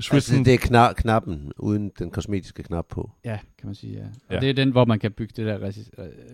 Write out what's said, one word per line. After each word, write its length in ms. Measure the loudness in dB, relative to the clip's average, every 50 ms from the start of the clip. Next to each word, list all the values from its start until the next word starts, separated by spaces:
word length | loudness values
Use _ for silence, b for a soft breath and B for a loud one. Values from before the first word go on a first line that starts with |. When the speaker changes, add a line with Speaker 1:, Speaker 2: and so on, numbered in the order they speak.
| -4
Speaker 1:
switchen 360 | 2 2 2 2 4 2 4
Speaker 2:
Altså, 120 | 6 6
det 240 | 4 4 4 4 6
er 140 | 6 6 6
kna-, 40 | 4
knappen 580 | 0 0 2 2 0 0 -2 -8 -8 -8 -12 -12 -6
uden 320 | -2 0 0 0 -2 -4 -8 -8
den 120 | -10 -6
kosmetiske 520 | -6 -6 -6 -4 -4 -6 -6 -8 -14 -16 -10
knap 220 | -8 -6 -6 -6 -6
på. 200 | -8 -10 -10 -10 -12 _ _
Speaker 3:
Ja, 140 | -10 -10 -10 -12 _ _ _
kan 80 | -14 -14
man 60 | -14
sige, 180 | -12 -12 -14 -12
ja. 120 | -12 -14
Og 300 | -14 -16 -18 _ _ -4
Speaker 1:
Ja. 60 | -2
Speaker 3:
det 100 | 0 0
er 40 | 2
den, 160 | 2 2 2
hvor 140 | 4 4 6
man 140 | 6 4 2
kan 140 | 0 -4 -4
bygge 200 | -4 -10 -10 -8
det 100 | -6 -4
der 120 | -4 -4 -4 -6 -8
resi-, 220 | -8 -10 -14 -18 -16 -16 -16
øh, 40 | -16 -16 -20 -20 -20